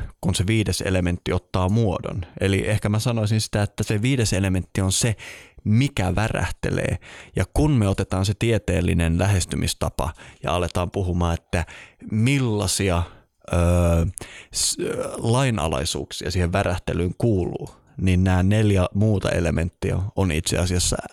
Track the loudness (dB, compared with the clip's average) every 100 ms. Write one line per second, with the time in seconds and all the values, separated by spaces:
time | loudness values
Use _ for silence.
0 | -6 -6 -2 0 2 2 0 -2 0 0
1 | 0 -2 -2 -4 -2 -2 2 2 2 -2
2 | -6 -8 -10 -4 0 0 0 0 0 0
3 | 0 0 0 0 0 -2 -2 -2 -2 0
4 | 0 0 0 0 0 0 -2 -2 0 2
5 | 0 -2 -8 -18 -20 -6 2 2 2 0
6 | -2 0 0 -2 -4 -4 -4 -2 -2 -4
7 | -8 -20 -8 -4 -2 2 2 4 2 0
8 | -2 -2 -2 0 0 0 0 0 2 2
9 | 2 2 2 2 0 -4 -4 -4 -6 -4
10 | -6 -8 -16 -10 -4 -2 -2 -2 -4 -2
11 | -2 0 0 -2 _ -4 -4 -10 -20 -18
12 | -6 0 2 2 2 0 0 0 2 0
13 | -2 -8 _ _ -4 2 4 4 4 2
14 | 0 -4 -14 -18 -12 -4 -4 -2 -4 -4
15 | -6 -4 0 2 2 0 -2 -2 -2 -4
16 | -8 -8 -4 0 0 0 0 -2 -4 -2
17 | -2 0 0 2 0 -4 -10 -16 _ -2
18 | 2 4 4 4 4 4 4 4 2 2
19 | 2 2 0 0 0 0 -2 -4 -4 -2
20 | -2 0 0 0 0 0 0 0 0 -2
21 | -6